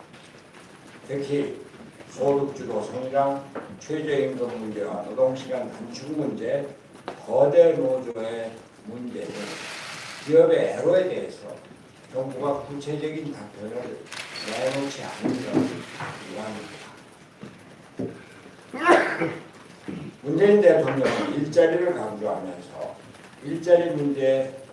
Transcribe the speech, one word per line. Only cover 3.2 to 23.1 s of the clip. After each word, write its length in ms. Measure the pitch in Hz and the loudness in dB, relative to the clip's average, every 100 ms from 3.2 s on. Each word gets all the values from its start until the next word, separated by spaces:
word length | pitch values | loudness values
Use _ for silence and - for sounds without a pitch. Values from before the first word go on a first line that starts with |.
| 139 139 - - - 101 | 2 0 -6 -14 -14 -16
최저임금 800 | - 156 156 139 131 120 117 113 | -6 -4 0 0 0 -2 -4 -4
문제와 440 | 107 104 101 101 | -8 -6 -6 -6
노동시간 680 | 104 110 131 127 - 127 123 | -6 2 2 2 -4 -6 -6
단축 460 | - - - 143 151 | -10 -12 -12 -8 -4
문제, 500 | - - 113 185 143 - - - - - - | -4 -4 -2 -2 -4 -12 -20 -16 -14 -12 0
거대 480 | 175 - 175 165 | 4 6 8 8
노조의 800 | 143 131 127 117 113 113 117 113 117 - - 107 | 6 2 0 -4 -6 -6 -6 -8 -12 -20 -20 -14
문제는 460 | 120 123 104 104 104 104 - - - - - - - 139 | -12 -10 -10 -10 -8 -10 -10 -12 -12 -12 -14 -14 -12 6
기업의 480 | 160 165 165 - | 8 8 6 2
애로에 340 | - 165 185 180 | 2 4 4 4
대해서 460 | - - - - - - - - - - | -2 -6 -10 -16 -16 -18 -20 -20 -20 -10
정부가 480 | 131 135 135 143 139 | -6 -6 -4 -2 -2
구체적인 680 | - 139 147 151 151 156 143 | -4 -10 -6 -4 -4 -6 -8
답변을 640 | 104 104 101 107 123 - - - - - 104 101 | -10 -14 -12 -10 -8 -8 -12 -14 -14 -12 -10 -8
내놓지 540 | 110 131 139 139 - | -2 -2 -2 -4 -8
않은 400 | - - 110 127 | -10 -6 -4 -4
점이 260 | - - - - - - - - - | 0 0 0 -4 -12 -12 -12 -12 -12
유감입니다. 500 | 107 107 101 - - - - - - - - - - - - - - - - - - - - - 262 330 359 - - 165 - - - - - - - - - | -10 -10 -10 -14 -16 -18 -20 -20 -20 -20 -20 -20 -20 -20 -20 -20 -10 -10 -10 -20 -20 -20 -20 -16 -2 6 6 4 -2 -4 -6 -14 -20 -20 -18 -12 -12 -12 -10
문재인 400 | 139 160 202 208 | -2 4 8 10
대통령은 720 | 180 160 135 135 127 - 147 147 | 10 8 4 2 0 0 -2 -4
일자리를 580 | - 170 165 175 175 | 2 6 6 6 0
강조하면서 1040 | - - 104 107 - - - - - - - - | -2 -4 -4 -4 -4 -6 -12 -14 -10 -10 -12 -20